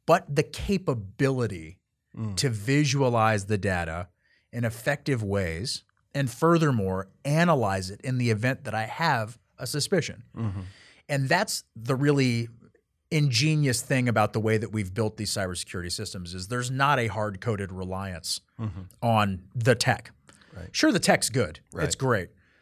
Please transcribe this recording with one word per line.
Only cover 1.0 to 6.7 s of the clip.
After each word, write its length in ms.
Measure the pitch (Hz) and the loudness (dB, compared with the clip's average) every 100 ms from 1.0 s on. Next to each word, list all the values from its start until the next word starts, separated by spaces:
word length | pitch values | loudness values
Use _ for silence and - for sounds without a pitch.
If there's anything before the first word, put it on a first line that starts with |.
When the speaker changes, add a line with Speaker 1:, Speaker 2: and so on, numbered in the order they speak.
| 98 - 135 131 113 92 78 92 _ _ _ - | -4 0 2 2 -2 -4 -12 -18 _ _ _ -8
Speaker 2:
Mm. 200 | 110 95 | -6 -2
Speaker 1:
to 120 | 139 | -2
visualize 960 | 110 104 139 151 139 131 117 110 107 95 | -2 2 2 4 2 2 4 4 2 0
the 120 | 107 | 0
data 520 | 98 90 82 82 90 _ _ _ _ | 0 0 -2 -6 -10 _ _ _ _
in 100 | 120 | -4
effective 580 | 117 113 - 143 - 127 | -4 -2 -4 -4 -2 -2
ways 600 | 104 98 90 82 110 - - _ _ - | 0 -2 -2 -4 -6 -8 -12 _ _ -4
and 160 | 135 | -4
furthermore, 800 | - 165 170 156 | 0 4 4 4